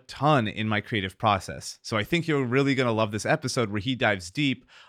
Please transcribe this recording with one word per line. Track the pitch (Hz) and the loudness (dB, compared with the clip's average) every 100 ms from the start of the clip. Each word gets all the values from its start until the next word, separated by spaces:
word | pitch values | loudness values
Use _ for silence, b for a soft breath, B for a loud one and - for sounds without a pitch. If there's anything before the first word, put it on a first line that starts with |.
| - | -6
ton | - 143 147 107 | -2 2 4 2
in | 92 110 | -2 -2
my | 104 | -2
creative | - 113 95 - | -2 -2 -2 -2
process. | 113 98 - 64 - - | 0 0 -2 -12 -12 -14
So | - 110 | -4 -4
I | |
think | 101 170 160 | 0 -2 0
you're | 143 | 0
really | 127 131 139 131 | 2 2 2 2
gonna | 127 | 2
love | 110 110 | 2 0
this | 104 113 | -2 0
episode | 156 131 - 113 | -2 0 -2 -2
where | 104 | -2
he | 98 123 | -4 0
dives | 117 101 87 | 0 0 -4
deep | - 143 123 - B | -2 0 0 -8 B